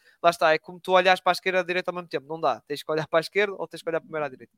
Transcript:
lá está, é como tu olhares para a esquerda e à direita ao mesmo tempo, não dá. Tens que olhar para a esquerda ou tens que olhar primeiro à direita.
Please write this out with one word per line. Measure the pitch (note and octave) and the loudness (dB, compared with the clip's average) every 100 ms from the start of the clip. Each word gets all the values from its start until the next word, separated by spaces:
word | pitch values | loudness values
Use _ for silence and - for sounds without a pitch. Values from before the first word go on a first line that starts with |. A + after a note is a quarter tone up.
| _ _ | _ _
lá | E3+ | 0
está, | E3+ E3 | 4 2
é | D#3 | 2
como | - F3+ | -2 -12
tu | - | 2
olhares | F#3 F3+ F#3 | 4 6 4
para | - | 2
a | |
esquerda | F3 F#3+ F#3 | -2 0 -2
e | |
à | |
direita | F3 F3+ F3+ | -2 -4 -4
ao | F3 | -8
mesmo | F3 | -8
tempo, | D3+ C3+ | -8 -8
não | D#3+ | -4
dá. | D#3+ A2 - | -2 -2 -6
Tens | C#3+ | -10
que | - | -4
olhar | D#3 D3+ | -4 0
para | E3 | -2
a | |
esquerda | D#3 F#3+ G3+ | 0 0 -2
ou | F#3+ E3+ | -2 -10
tens | E3 | -10
que | - | -6
olhar | D#3+ | -6
primeiro | D3+ D#3 D3 | -6 -8 -8
à | |
direita. | B2+ A#2 | -10 -20